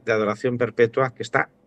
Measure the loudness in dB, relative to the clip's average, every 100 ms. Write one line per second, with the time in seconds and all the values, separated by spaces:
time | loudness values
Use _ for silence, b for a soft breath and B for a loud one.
0 | 0 0 0 -2 -2 -2 -2 2 2 2
1 | -2 -4 -4 -2 -2 _